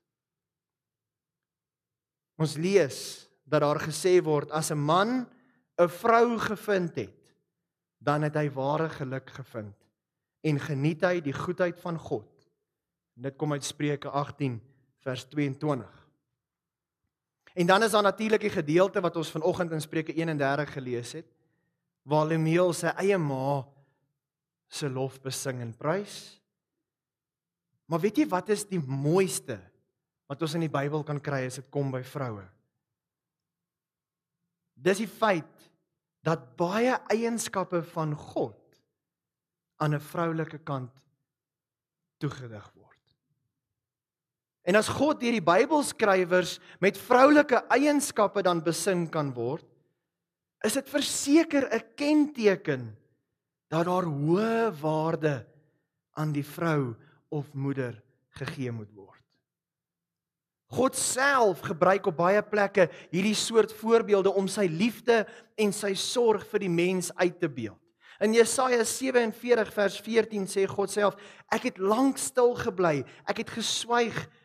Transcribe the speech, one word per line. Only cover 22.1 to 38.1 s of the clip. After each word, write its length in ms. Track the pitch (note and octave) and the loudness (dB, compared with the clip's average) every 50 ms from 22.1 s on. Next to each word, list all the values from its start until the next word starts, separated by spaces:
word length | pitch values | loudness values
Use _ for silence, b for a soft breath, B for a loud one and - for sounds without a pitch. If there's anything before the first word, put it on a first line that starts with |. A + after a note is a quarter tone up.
| D3 D3+ D#3 D#3 | 0 2 2 2
Lemuel 460 | E3 D#3+ D#3+ D#3+ D#3+ F3 F#3 F3+ D#3 | 0 0 2 2 4 4 2 2 0
sy 160 | - E3+ E3 - - | 0 -2 -2 -2 0
eie 180 | F3+ G3 G3+ F#3 | 2 2 2 2
ma 400 | D#3+ C#3+ C3+ C3 C3 C#3 C#3+ C#3 B2+ - _ _ _ _ _ _ _ _ _ _ _ _ _ _ _ _ _ _ _ _ | 0 -2 -2 -2 -2 0 -2 -2 -4 -8 _ _ _ _ _ _ _ _ _ _ _ _ _ _ _ _ _ _ _ _
se 220 | - - D3+ C#3 | -10 -8 -6 -6
lof 300 | B2+ B2+ C3+ C3 - - - | -4 -4 -6 -6 -8 -10 -10
besing 380 | C3+ C3 - - C#3+ B2+ B2 A#2+ | -10 -8 -6 -6 -6 -6 -6 -8
en 120 | A#2 A2 - | -10 -10 -6
prys. 640 | - D3 E3+ G3 G3+ - - - - - - _ _ _ _ _ _ _ _ _ _ _ _ _ _ _ _ _ _ _ _ _ _ _ _ _ _ _ _ _ _ - | -4 -2 -2 -2 -4 -8 -14 -16 -18 -20 -20 _ _ _ _ _ _ _ _ _ _ _ _ _ _ _ _ _ _ _ _ _ _ _ _ _ _ _ _ _ _ -4
Maar 140 | D#3 E3+ E3+ | -2 0 0
weet 200 | G#3+ G#3+ D4 D#4 | 0 2 0 0
jy 40 | G3 | 0
wat 180 | F#3 F3+ F3+ - | 0 -2 -2 -2
is 140 | G#3 G#3 G#3 - | -4 -4 -4 -4
die 140 | F#3+ F3 | -4 -4
mooiste 760 | C#3+ B2+ C3+ C3+ C#3 D3 E3 F#3+ F#3+ F3+ - - - - A#2 G2+ F2+ - _ _ _ _ _ _ _ _ _ _ _ - | -4 -4 -4 -2 0 2 2 2 2 0 -2 -6 -8 -8 -10 -10 -12 -18 _ _ _ _ _ _ _ _ _ _ _ -14
wat 140 | C#3 - | -8 -6
ons 160 | E3 D3+ D3 E3+ | -4 -4 -2 -2
in 80 | E3 | -2
die 60 | D3+ | -2
Bybel 340 | D3 C#3+ C#3 D3 D3+ D3+ D3 | -2 -2 -2 -2 -4 -4 -4
kan 160 | - D3 C#3 | -4 -6 -6
kry 220 | - D3 C#3 C3+ C3 | -4 -4 -4 -4 -4
as 160 | B2+ B2+ C#3 | -6 -8 -10
dit 80 | C3 _ | -12 _
kom 200 | - C#3+ C#3 C3+ C3 | -4 -4 -2 -2 -4
by 80 | B2+ B2+ | -6 -8
vroue? 400 | - - D3 C3+ A#2+ A2 G2+ F#2+ F#2+ _ _ _ _ _ _ _ _ _ _ _ _ _ _ _ _ _ _ _ _ _ _ _ _ _ _ _ _ _ _ _ _ _ _ _ _ _ _ _ _ _ _ _ _ _ | -10 -8 -8 -8 -8 -8 -10 -14 -18 _ _ _ _ _ _ _ _ _ _ _ _ _ _ _ _ _ _ _ _ _ _ _ _ _ _ _ _ _ _ _ _ _ _ _ _ _ _ _ _ _ _ _ _ _
Dis 300 | B2 C3 F3 G3 F#3+ A3+ | -4 0 0 0 0 -2
die 40 | F#3 | -8
feit 600 | - - A3 G#3+ F#3+ E3 D3 - _ _ _ _ _ _ _ _ _ _ _ _ _ _ - | -4 0 2 2 2 0 -2 -8 _ _ _ _ _ _ _ _ _ _ _ _ _ _ -2
dat 300 | D#3+ E3 D#3 - - - - | -2 -2 -2 -4 -8 -4 -2
baie 400 | F3 F3 F#3+ A3 A#3+ B3+ B3+ B3+ - - G#3+ | -2 0 0 2 2 2 0 0 0 0 0
eienskappe 680 | A3+ A#3 A#3 A#3 A3 - - - G3 F3+ - F3+ E3+ D#3 - - | 0 0 0 -2 -4 -6 -6 -4 -4 -4 -2 -2 -4 -4 -4 -6
van 220 | E3+ D#3 D#3 | -4 -4 -4